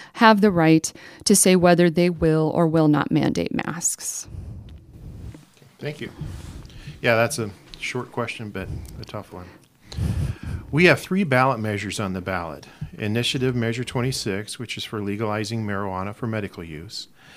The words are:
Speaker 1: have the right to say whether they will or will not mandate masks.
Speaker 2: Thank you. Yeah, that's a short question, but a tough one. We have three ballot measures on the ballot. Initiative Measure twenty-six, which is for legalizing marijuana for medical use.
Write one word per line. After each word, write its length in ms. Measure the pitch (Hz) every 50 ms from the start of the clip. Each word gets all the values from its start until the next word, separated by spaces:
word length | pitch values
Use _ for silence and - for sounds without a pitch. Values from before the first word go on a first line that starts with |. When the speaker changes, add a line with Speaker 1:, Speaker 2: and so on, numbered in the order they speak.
| - - -
Speaker 1:
have 260 | - 240 220 220 202
the 100 | 202 214
right 420 | 180 170 160 160 160 160 - - - - - - - - -
to 120 | - 202
say 180 | - - 190 185
whether 340 | 185 170 180 175 165 175 175
they 220 | 156 175 175 180
will 400 | 175 156 170 160 156 160 156 156 -
or 120 | - 170
will 220 | 160 156 165 156 151
not 240 | 147 147 - -
mandate 420 | - 151 147 - - - - - -
masks. 760 | - - - 151 175 - - - - - - - - - - - - - - - - - - - - - - - - - - - - - - - - - _ _ _ - - _ -
Speaker 2:
Thank 200 | 127 147 151 -
you. 100 | 117 - - - - - - - - - - - - - - - - - - -
Yeah, 160 | - 127 113
that's 220 | 110 117 113 - -
a 120 | 113 101 92 - - - - -
short 340 | - - - 127 117 -
question, 380 | - 127 117 110 - - 113 104
but 180 | 101 98 92 92 - - - - - -
a 40 | 113
tough 280 | - - 107 98 -
one. 140 | - 90 90 90 - - _ _ _ _ _ - - - - - - - - - - - - - - - - -
We 140 | - 147 180
have 160 | 175 139 -
three 240 | - - 185 190 202
ballot 340 | 147 127 127 131 139 127 110
measures 400 | 107 107 104 101 104 98 92 -
on 140 | 104 95
the 80 | 92 95
ballot. 460 | 90 95 92 90 85 80 73 69 - - - - - - - -
Initiative 580 | 110 104 107 120 120 - - 139 123 131 123
Measure 260 | 123 113 117 117 123
twenty-six, 760 | 123 - - 131 120 135 131 - - 110 95 98 107 - - -
which 180 | 120 - -
is 80 | - -
for 160 | - - 107
legalizing 680 | 104 101 101 101 113 107 104 107 110 104 117 113 110
marijuana 480 | 104 101 98 101 98 92 92 95 104 104
for 120 | - 131
medical 360 | 113 110 110 101 90 - -
use. 460 | 85 82 76 76 82 110 - - - - - _ - - -